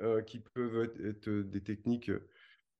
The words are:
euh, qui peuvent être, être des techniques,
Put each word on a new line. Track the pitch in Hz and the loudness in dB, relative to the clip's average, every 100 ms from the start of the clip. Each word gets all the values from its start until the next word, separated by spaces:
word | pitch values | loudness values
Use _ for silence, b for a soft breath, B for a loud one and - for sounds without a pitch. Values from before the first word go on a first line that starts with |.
euh, | 107 110 | 2 2
qui | 110 - | 2 -8
peuvent | 110 127 120 113 | -8 -2 0 2
être, | 113 113 | 0 0
être | 107 107 - | -4 -4 0
des | 104 98 98 | 0 0 -2
techniques, | 95 107 - 120 - 98 98 b b b b | -2 -4 0 0 0 -2 -2 b b b b